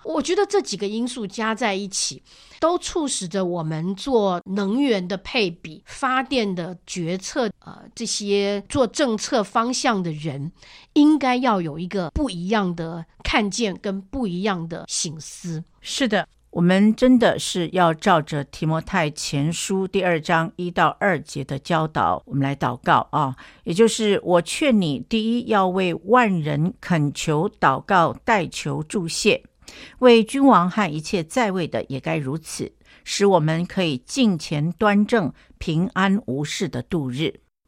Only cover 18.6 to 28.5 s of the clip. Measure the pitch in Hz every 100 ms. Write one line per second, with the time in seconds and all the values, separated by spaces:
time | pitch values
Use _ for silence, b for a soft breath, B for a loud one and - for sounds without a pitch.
18.6 | 156 160 156 190 156 - - 147 147 165
19.6 | - 190 190 202 180 165 160 170 220 -
20.6 | 180 170 160 - 202 165 - - 139 139
21.6 | - 165 156 156 92 87 - 143 139 139
22.6 | 127 120 - 147 - 135 143 - B B
23.6 | - 175 226 220 214 196 - 175 170 -
24.6 | 302 226 175 135 - 226 220 240 240 214
25.6 | 185 185 185 165 185 247 233 185 151 147
26.6 | 165 - - 175 143 139 - 151 190 -
27.6 | 151 135 - 190 160 - - 220 -